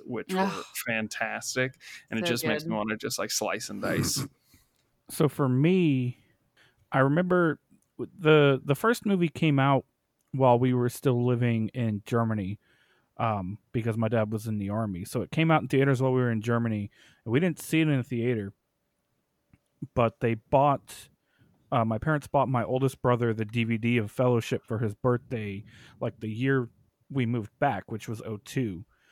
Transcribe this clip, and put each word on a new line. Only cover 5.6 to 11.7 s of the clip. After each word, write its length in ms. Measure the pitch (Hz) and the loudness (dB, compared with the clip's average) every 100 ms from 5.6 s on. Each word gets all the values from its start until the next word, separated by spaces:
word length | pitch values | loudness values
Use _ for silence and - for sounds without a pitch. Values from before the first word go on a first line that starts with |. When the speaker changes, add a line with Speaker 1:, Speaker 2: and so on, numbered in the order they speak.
| 160 190 165 131 123 - _ _ _ _ _ _ _ | 4 4 4 2 -2 -6 _ _ _ _ _ _ _
Speaker 4:
I 80 | 135 | 2
remember 600 | 135 151 180 180 165 - _ _ _ - | 4 4 2 2 2 0 _ _ _ -12
w-, 140 | 117 - | -12 0
the, 420 | 151 156 143 135 | 6 8 6 4
the 120 | - 139 | 0 0
first 300 | 226 240 208 | 2 0 0
movie 240 | 190 170 | 2 0
came 280 | - 160 139 | 2 2 4
out 280 | 135 135 - _ _ _ _ | 4 2 0 _ _ _ _
while 280 | 131 131 120 | 2 6 6
we 160 | 127 123 | 4 2
were 140 | 123 | 0
still 360 | - 147 120 123 | 0 0 2 2
living 440 | 120 120 113 | 2 2 0
in 340 | 110 | -2